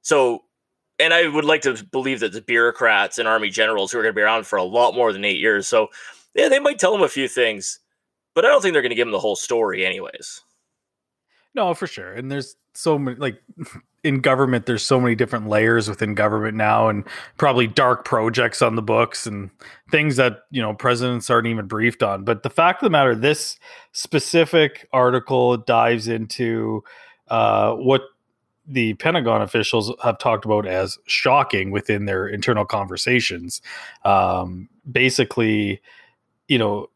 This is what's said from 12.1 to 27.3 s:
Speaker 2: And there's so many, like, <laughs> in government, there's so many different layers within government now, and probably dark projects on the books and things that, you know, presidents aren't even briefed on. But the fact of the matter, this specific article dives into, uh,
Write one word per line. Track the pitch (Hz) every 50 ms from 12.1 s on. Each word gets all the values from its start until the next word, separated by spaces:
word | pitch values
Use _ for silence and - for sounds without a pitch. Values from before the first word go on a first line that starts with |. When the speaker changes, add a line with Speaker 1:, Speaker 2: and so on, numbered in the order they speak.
Speaker 2:
And | 95 113 127 131
there's | 139 143 131 - - _ _ _ _
so | - - 165 156 143
many, | 143 131 123
like, | 120 143 131 104 - _ _ -
<laughs> | - 160 - - - _ _ _ _ _
in | 156 139 135
government, | 127 143 131 131 139 131 127 117 -
there's | - 120 107 -
so | - 135 127
many | 127 123 117
different | 110 123 110 - 117 107 107
layers | 104 107 110 113 117 120 104 104
within | 101 - 113 107 107
government | 101 107 107 107 110 107 110 107
now, | 110 107 107 110 110 110 110
and | 104 101 107 - - - - - _
probably | _ - 143 131 123 123
dark | 110 107 - 139 123 123 - -
projects | - - 113 110 117 113 131 120 117 - -
on | - 117 110
the | 113
books | 110 107 113 110 117 - - - -
and | 117 104 101 101 95 _ _ - - - - _ _
things | - 151 151 151 135
that, | 120 135 123 104 - _ _
you | - 131
know, | 113 107
presidents | 107 104 - 127 123 117 123 127 123 120 - -
aren't | 127 117 113 117
even | 113 110 104
briefed | 95 110 107 110 120 110 _
on. | 123 101 98 95
But | 98 107 113 104 -
the | 131
fact | - - 165 175 185 -
of | 285
the | 220
matter, | 165 147 139 127 117
this | 110 117 143 151 147 - - - _ _ - - - - _
specific | _ - - - - 151 - - - 170 165 143 - 165 151 139 - - - _
article | - 131 127 123 123 127 - - 135 127 123 123 123
dives | 117 110 - 120 113 117 117 120 117 107
into, | 113 117 113 113 110 - - 123 117 113 113 110 110 110 110 - - - - - - _ _ _
uh, | _